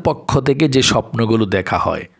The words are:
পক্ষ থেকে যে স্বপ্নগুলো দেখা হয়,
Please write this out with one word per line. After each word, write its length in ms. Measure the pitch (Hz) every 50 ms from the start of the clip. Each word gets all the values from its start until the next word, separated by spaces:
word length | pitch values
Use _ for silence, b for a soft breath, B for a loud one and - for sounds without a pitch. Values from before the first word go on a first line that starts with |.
| -
পক্ষ 360 | 165 147 - - - - 143
থেকে 280 | 131 131 135 135 160 147
যে 140 | 131 135
স্বপ্নগুলো 640 | - - - 113 - - - 113 117 110 113 110 110
দেখা 320 | 95 101 95 87 - 95 85
হয়, 260 | - 90 80 - - - _